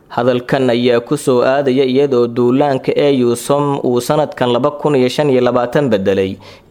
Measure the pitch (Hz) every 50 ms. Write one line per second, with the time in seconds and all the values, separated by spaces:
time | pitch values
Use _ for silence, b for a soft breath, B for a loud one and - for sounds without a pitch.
0 | _ - - 120 120 127 123 123 123 - 151 135 131 123 117 123 123 123 120 117
1 | 120 - 151 143 - 143 127 123 120 127 135 143 143 135 127 135 135 131 127 135
2 | 143 139 127 120 120 117 117 123 120 123 127 135 147 143 135 131 - - - -
3 | 147 143 139 127 123 120 117 117 - - 143 143 147 143 143 - - 127 123 120
4 | 120 - 151 151 147 - - - 131 123 120 120 131 147 143 - - 151 147 131
5 | 127 127 - - 151 143 127 123 123 123 120 123 120 123 - 156 147 127 107 95
6 | 95 101 95 98 95 95 101 - B B B B B B